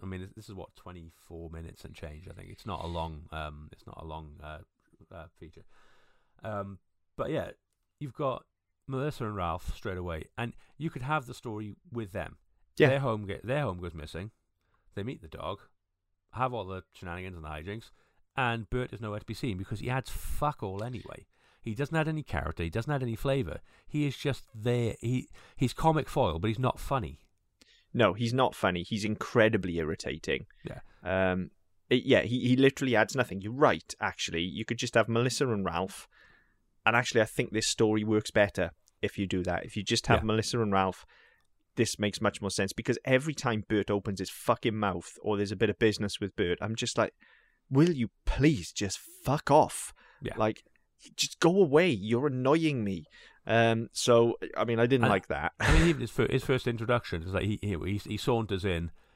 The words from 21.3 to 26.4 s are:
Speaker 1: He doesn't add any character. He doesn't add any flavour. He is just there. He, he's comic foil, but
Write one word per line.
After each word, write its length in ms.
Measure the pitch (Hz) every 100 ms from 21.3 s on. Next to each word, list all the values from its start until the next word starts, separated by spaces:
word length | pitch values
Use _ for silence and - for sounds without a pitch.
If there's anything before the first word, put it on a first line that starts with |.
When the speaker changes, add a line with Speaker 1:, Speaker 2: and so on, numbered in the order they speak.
| _ _ _
Speaker 1:
He 140 | 117 107
doesn't 200 | 143 160
add 120 | 156
any 160 | 156
character. 400 | - 71 76 -
He 60 | 85
doesn't 220 | 110 147
add 120 | 143
any 140 | 123 110
flavour. 420 | 139 135 87 - - _ -
He 200 | 151 147
is 80 | -
just 300 | 143 123 - 113
there. 400 | 120 120 117 -
He, 260 | 113 123 - - - -
he's 160 | 127
comic 340 | - 160 151 -
foil, 320 | 151 101
but 80 | 82